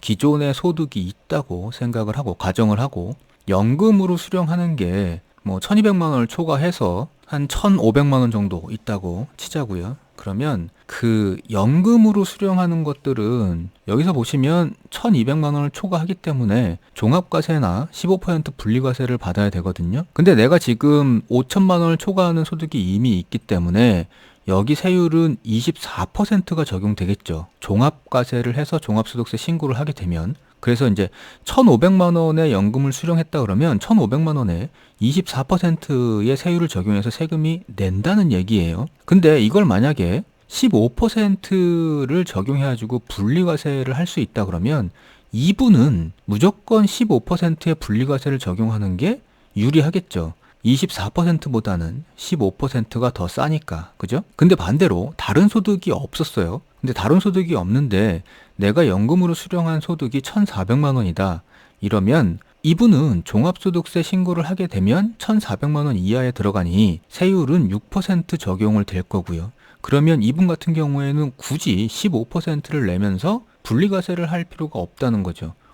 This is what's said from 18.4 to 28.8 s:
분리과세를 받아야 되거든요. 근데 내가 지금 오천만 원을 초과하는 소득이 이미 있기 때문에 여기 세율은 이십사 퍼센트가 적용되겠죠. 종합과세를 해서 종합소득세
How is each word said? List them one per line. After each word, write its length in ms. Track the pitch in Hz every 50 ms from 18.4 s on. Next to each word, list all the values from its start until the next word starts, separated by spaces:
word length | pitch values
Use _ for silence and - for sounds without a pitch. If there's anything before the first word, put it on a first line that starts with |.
| 156 -
분리과세를 640 | 135 - - 107 110 127 131 135 127 - 131 120 123 117
받아야 320 | - 95 90 - 104 104
되거든요. 520 | 95 92 82 92 90 - 87 85 95 135 175 -
근데 240 | - - 165 190 185
내가 240 | 113 110 131 170 170
지금 600 | - - 120 107 - 147 147 147 143 135 123 110 - -
오천만 500 | 120 123 127 - - 196 190 185 180 175
원을 160 | 170 165 165
초과하는 480 | 160 - - 190 196 185 175 170 165 160
소득이 500 | - - 156 165 156 - 135 95 90 95
이미 220 | 104 120 127 107 90
있기 180 | 87 - - -
때문에 680 | - - 104 90 85 85 87 104 120 123 104 87 82 - _ _ - - _ _ _ -
여기 260 | 95 95 101 127 151
세율은 640 | 143 - 185 185 180 175 165 156 165 165 160 135 - -
이십사 640 | 113 107 113 123 - 165 - - - - - - -
퍼센트가 580 | - - 208 - 214 196 185 - 170 160 151
적용되겠죠. 800 | - - 92 95 104 107 - 90 90 101 - - - 85 80 87 - _ _
종합과세를 960 | - - 101 104 123 147 156 - _ _ - 127 123 - - 120 117 120 117 139
해서 220 | 151 - -
종합소득세 580 | 156